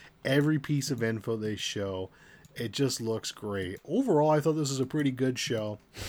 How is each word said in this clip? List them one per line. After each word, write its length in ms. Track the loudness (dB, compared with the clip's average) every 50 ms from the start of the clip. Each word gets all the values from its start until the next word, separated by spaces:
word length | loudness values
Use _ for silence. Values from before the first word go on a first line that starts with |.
| -20 -20 -18 _ -2
Every 360 | 2 2 4 4 4 2 0
piece 320 | 0 0 0 0 0 -2 -2
of 100 | 0 0
info 340 | 0 0 -2 -2 -4 -4
they 200 | -2 -2 -4 -4
show, 540 | -4 -4 -6 -4 -4 -4 -4 -4 -4 -6 -8 -10 -16 -20 -20 -20 -20 -20 -16 -10
it 160 | -8 -8 -4
just 300 | -2 0 0 0 0 -2
looks 320 | -2 -2 -2 -2 -4 -8 -10
great. 480 | -8 -6 -6 -4 -4 -4 -4 -6 -10 -8
Overall, 460 | -2 0 0 2 4 4 6 6 6
I 80 | 6 4
thought 140 | 4 2 2
this 160 | 2 0 0
was 80 | 0 0
a 80 | -2
pretty 240 | 0 0 2 2 2
good 300 | 2 2 2 0 0 0
show. 400 | -2 -4 -2 -2 -4 -4 -6 -8 -12 _ -14 -12 -10